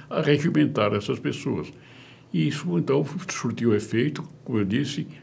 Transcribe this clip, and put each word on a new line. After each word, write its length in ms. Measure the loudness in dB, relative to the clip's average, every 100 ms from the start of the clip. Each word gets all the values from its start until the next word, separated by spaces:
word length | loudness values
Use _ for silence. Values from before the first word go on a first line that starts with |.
| -6
arregimentar 840 | -2 4 4 4 4 4 4 2
essas 260 | 2 -2 -4
pessoas. 540 | -2 -4 -4 -4 -6 -12 -20 -20 -20 -20 -6
E 160 | 0 0
isso, 280 | -2 -2 -2
então, 260 | 2 2 0 -6 -8
surtiu 460 | -6 -4 0 2
efeito, 540 | 2 2 0 0 -2 -10 -12
como 160 | -4 0
eu 60 |
disse, 420 | 2 0 0 -4 -8 -12